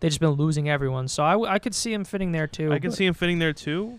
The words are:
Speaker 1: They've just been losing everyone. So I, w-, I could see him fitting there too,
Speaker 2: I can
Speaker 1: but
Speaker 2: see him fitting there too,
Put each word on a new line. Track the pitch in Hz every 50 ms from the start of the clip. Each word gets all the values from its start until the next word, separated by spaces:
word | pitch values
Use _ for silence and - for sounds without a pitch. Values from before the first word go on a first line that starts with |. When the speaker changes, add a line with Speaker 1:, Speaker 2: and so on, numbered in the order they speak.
Speaker 1:
They've | - 165
just | 147 135
been | 165 160
losing | 143 143 151 160 151 151 147 147
everyone. | 147 139 139 131 131 131 131 131
So | - - 147
I, | 160 185
w-, | 214 226 -
I | 190 208
could | - 247 196
see | - - 233 214
him | 208 190
fitting | - - 190 185 180 170
there | 160 156
too, | 147 - - 156 156 147
Speaker 2:
I | 143
can | 143 185
Speaker 1:
but | 233
Speaker 2:
see | - 196
him | 185 165
fitting | - 180 175 175 170
there | 165 160 147
too, | - - 147 151 175 208 226 247